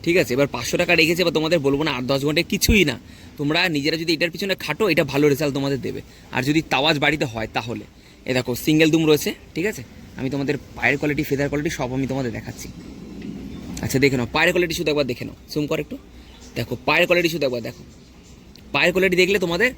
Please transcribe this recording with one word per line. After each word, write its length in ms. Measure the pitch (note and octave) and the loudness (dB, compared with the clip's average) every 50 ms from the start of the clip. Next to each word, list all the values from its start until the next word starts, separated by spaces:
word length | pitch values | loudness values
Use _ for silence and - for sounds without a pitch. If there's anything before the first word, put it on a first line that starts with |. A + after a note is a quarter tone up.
| - | 0
ঠিক 120 | D#3+ E3+ F#3 | 2 2 2
আছে? 100 | - - A#2+ | 2 2 2
এবার 100 | C3 C#3+ C3+ - | 0 0 0 -2
পাঁচশো 200 | B2 A#2+ - - E3 | -8 -6 -4 -2 -2
টাকা 120 | F3 E3 F3 E3 | 0 2 4 4
রেখেছে, 200 | D#3+ D#3 F3 E3 F3+ | 4 2 2 0 0
বা 40 | E3+ C#3+ | 0 0
তোমাদের 220 | D#3+ D#3 D#3+ F3 E3 C3+ | 0 0 2 0 2 2
বলবো 160 | C#3 C#3 C#3 D#3 | 2 0 2 0
না 40 | D#3 C#3 | -2 -2
আট 60 | B2 B2+ B2+ | -4 -2 0
দশ 100 | C#3 C#3 C3+ | 0 0 0
ঘন্টায় 200 | D3+ D3+ E3+ E3 - G#3 | 0 0 0 0 0 -2
কিছুই 300 | F#3 - - A3+ G#3 E3+ D3 | 0 2 4 4 4 4 2
না, 60 | A#2 - - - - - - - - - | 0 -4 -12 -18 -20 -20 -20 -20 -8 -4
তোমরা 200 | D3 C#3+ D#3 E3+ F3+ F#3 D#3 | -2 0 2 2 2 0 0
নিজেরা 220 | C#3+ C3+ D#3 D#3+ D#3+ | 0 0 -2 -2 -2
যদি 100 | E3+ E3 E3 | -2 -2 0
এটার 140 | C#3+ E3+ E3+ E3 | 0 0 -4 -2
পিছনে 200 | E3+ G3 G3 F#3 - - | -6 -4 -4 -4 -4 -4
খাটো, 200 | - G3 - A3 G3 D#3 | -8 -2 0 0 2 2
এটা 100 | E3+ D#3+ C3+ | 2 2 2
ভালো 140 | C3+ C#3+ D3 D3 C#3 | 2 4 4 4 4
রেজাল্ট 200 | C3 D#3 D3 C3 | 2 0 -2 0
তোমাদের 220 | C#3 C#3 C#3 C#3 B2+ A2+ | -2 -2 -2 -2 -2 -4
দেবে। 160 | A2 G2+ G2+ - - - - - - - | -6 -8 -8 -12 -14 -20 -20 -18 -6 -4
আর 60 | A#2+ B2+ C#3+ | -2 0 2
যদি 120 | D3+ D#3+ - - D#3 | 2 0 0 0 0
তাওয়াজ 220 | C3 C#3+ D#3+ D#3+ C#3+ D3 | 0 2 2 2 2 2
বাড়িতে 220 | D3 D3+ D3+ D#3+ B2+ A2 | 0 2 0 -4 -4 -4
হয় 140 | A2+ A2 A2 - | -8 -8 -4 -6
তাহলে, 280 | C3 A2+ A#2 A2+ G#2 G#2 - - - - - - - - | -6 -6 -6 -8 -10 -10 -14 -20 -20 -20 -20 -20 -14 -6
এ 60 | - B2+ | -2 -2
দেখো 140 | B2+ B2 B2+ A#2+ - - | -2 0 -2 -4 -2 0
সিঙ্গেল 240 | - D#3 D#3 D#3+ D#3+ D#3 | 2 4 6 6 4 4
দুম 100 | D#3+ D#3+ D#3 | 4 4 4
রয়েছে, 200 | D3+ D3 - G3+ - - - - - | 4 4 2 -4 -6 -6 -16 -12 -8
ঠিক 100 | D#3+ E3+ G#3+ | -6 -6 -6
আছে? 120 | - C#3 A2+ - - - - - - - | -6 -8 -14 -16 -18 -20 -20 -18 -10 -6
আমি 80 | B2+ C3 C#3 | -6 -4 -4
তোমাদের 220 | C#3 C#3 C3 C#3 C3 - - - | -2 -2 -2 -2 -4 -6 -14 -8
পায়ের 180 | - A#2+ A#2+ C#3 C#3+ | 0 0 2 2 2
কোয়ালিটি, 240 | D3+ D3 C#3+ C#3+ D3 - | 2 6 6 6 6 6
ফেদার 180 | C#3+ C3+ C#3+ C#3 | 0 0 0 -2
কোয়ালিটি 200 | C#3 D3 D3 E3 - | -2 -2 -2 -4 -4
সব 120 | - C3+ B2 B2+ | -4 -4 -4 -2
আমি 80 | C3+ C3+ B2 | -2 -2 -2
তোমাদের 200 | C3 C3+ C3+ A#2+ G#2+ | -2 -2 -2 -4 -4
দেখাচ্ছি। 300 | A2 G2+ A#2 A#2+ - - - - - - - - - - - - - - - - - - - - - - - - - - | -6 -10 -10 -12 -12 -14 -16 -16 -16 -16 -16 -16 -16 -16 -16 -14 -12 -12 -12 -12 -12 -12 -12 -14 -14 -12 -12 -10 -8 -6
আচ্ছা, 140 | A2 - C3 C#3 | -2 0 2 2
দেখে 120 | C#3 C3+ B2+ | 4 2 0
নাও 80 | A#2+ - - | -4 -2 0
পায়ের 140 | D#3 D#3+ F3 E3+ | 2 2 2 2
কোয়ালিটি 220 | F3+ F3 E3+ D#3+ E3+ | 2 0 0 -2 -4
শুধু 100 | E3 D#3 D3 | -2 -2 0
একবার 140 | D3 C#3+ B2 | 0 0 -2
দেখে 140 | B2 - A#2 | -4 -8 -8
নাও, 100 | A2+ - - - - | -12 -12 -16 -18 -8
জুম 120 | - D3+ D3+ C#3+ | -6 -6 -4 -2
কর 80 | D#3+ D#3 D3 | -4 -6 -6
একটু, 120 | - B3 C#4 - - - - - - - - - - - | -8 -12 -16 -16 -20 -20 -20 -20 -20 -20 -20 -20 -12 -8
দেখো 160 | A#2+ A#2+ - B2 A2+ - | -8 -6 -6 -8 -6 -2
পায়ের 180 | - D3 E3 F3+ | 0 2 2 4
কোয়ালিটি 220 | F3 F3 F3 F3 E3 D#3+ | 4 4 2 2 0 -2
শুধু 100 | E3+ C#3+ | 0 -2
একবার 140 | C3 B2 A#2+ A2+ | -2 -2 -4 -6
দেখো। 160 | B2 A#2+ - - - - - - - - - - - - - - - - - - - - | -8 -12 -12 -20 -20 -20 -20 -20 -20 -20 -20 -20 -20 -20 -20 -20 -20 -20 -20 -14 -4 0
পায়ের 180 | C#3+ D3+ F3 F3 | 2 2 2 4
কোয়ালিটি 220 | F#3 F#3 F#3+ F3 F3 | 2 2 2 4 4
দেখলে 160 | F3+ F3+ G3+ G3+ F#3 | 4 4 2 0 0
তোমাদের 240 | E3+ E3+ F3 A3 B3+ C4 | 0 0 0 0 0 0